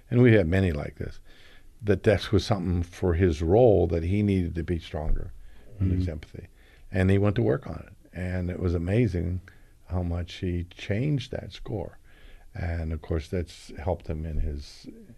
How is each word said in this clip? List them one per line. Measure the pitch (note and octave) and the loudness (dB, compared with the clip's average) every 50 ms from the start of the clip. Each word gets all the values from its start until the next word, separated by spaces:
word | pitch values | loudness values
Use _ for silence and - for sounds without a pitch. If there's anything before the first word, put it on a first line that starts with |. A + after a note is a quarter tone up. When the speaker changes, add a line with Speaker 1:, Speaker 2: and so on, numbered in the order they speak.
| _ - | _ -2
Speaker 1:
and | A#2+ B2 B2+ | 4 6 6
we | A#2+ A2 | 8 8
had | G#2 F2 | 6 6
many | D#2+ F2+ F#2+ F#2+ F2+ D2+ | 4 2 2 2 2 0
like | C#2+ D2 - - | -2 -6 -8 -10
this, | - - - - - - - - - - - - - - - - - A2+ | -10 -10 -10 -10 -14 -16 -20 -20 -20 -20 -20 -20 -20 -20 -20 -20 -10 0
that | G#2 G2 F2+ - | 0 0 2 4
that | A2 G2+ - - - G#2+ | 2 2 2 2 2 2
was | F#2 - | 2 2
something | - - F#2+ E2+ F#2 F2 F2 E2+ | 2 -2 -2 0 0 0 0 -2
for | - - - G2 F2+ E2 | -4 -6 -2 0 2 4
his | E2 G2 F2+ D#2 D2 E2+ | 4 4 2 2 2 2
role | D#2+ F#2+ A#2 B2+ A#2 G2 F2+ F2+ F2 | 4 6 6 8 8 6 6 4 2
that | F2 E2 E2+ | 0 -2 0
he | F2 G2 G#2 G#2 | 0 0 2 2
needed | G2+ G2 F#2+ F2 E2 D#2+ | 2 2 2 0 0 -4
to | E2 D#2+ | -6 -4
be | - F2+ D2+ | -4 -4 -4
stronger | - - - D#2 D2+ D#2 - - - - - - - - - - - - - G2 | -4 -8 -8 -4 2 2 2 2 0 -6 -10 -16 -18 -18 -18 -18 -20 -16 -6 -2
in | F#2+ F2+ | 0 0
his | F#2 F#2 F2+ | 2 0 0
Speaker 2:
Mm-hmm. | E2+ D#2 | -2 -4
Speaker 1:
empathy. | D2+ - - - - - - - _ - - - - - - - | -8 -12 -14 -16 -16 -16 -16 -20 _ -20 -20 -20 -20 -18 -6 -2
And | F#2+ F#2 F#2 | 2 4 4
he | G2 G2 | 4 4
went | G2+ G#2 G2 | 4 2 2
to | A#2+ A2 | 2 2
work | A2 B2+ D3 - | 2 0 0 -2
on | G#2 D#2+ - - - | -8 -12 -12 -12 -16
it. | - - - - - | -20 -20 -20 -16 -10
And | - F#2 F2+ F2+ F#2 F2+ F2 | -8 -6 -4 -4 -4 -4 -4
it | F2+ - | -4 -2
was | F2+ F2+ E2+ | 0 0 0
amazing | E2+ E2+ F2 G2+ A#2+ B2+ G2 F2 F2 E2 F2 F2+ F2+ - - - - - - - _ - | 0 0 0 2 2 2 2 0 0 -2 -2 -4 -4 -6 -12 -20 -20 -20 -20 -20 _ -12
how | - F2+ F#2 F2+ | -6 -4 -4 -2
much | F2 E2+ F2 F2 - - | -2 -4 -4 -6 -8 -8
he | - G2 F2+ F2 F2 E2+ - | -6 -4 -2 -2 -2 -4 -6
changed | - - - - G2 A2 C3+ D3+ D3 B2+ - - - | -10 -16 -6 -4 -2 -2 0 0 -2 -2 -4 -6 -10
that | - - - - | -10 -10 -10 -14
score. | - - - A#2+ F#2+ - - - - - - - - - - - - - - - | -14 -10 -8 -8 -6 -8 -8 -12 -18 -20 -20 -20 -20 -20 -20 -20 -20 -20 -16 -10
And | E2+ E2 E2+ E2+ E2 D#2+ D#2+ E2 | -8 -6 -4 -4 -4 -4 -4 -6
of | D#2 - | -6 -4
course, | - E2+ D#2+ - - | -4 -4 -4 -2 -4
that's | G2 F2+ E2 - - - - - - - D#2 | -4 -4 -4 -6 -10 -20 -18 -16 -14 -6 -2
helped | F#2 E2+ - - | -2 -2 -2 -2
him | - E2 D#2 D#2+ | -8 -6 -6 -6
in | E2 D2+ D2+ | -4 -2 -2
his, | D#2 D#2 D2 D2 D2 - - - - - A3 A3+ G#3+ - A#2 | -2 -2 -2 -6 -10 -12 -18 -18 -18 -18 -18 -18 -20 -20 -20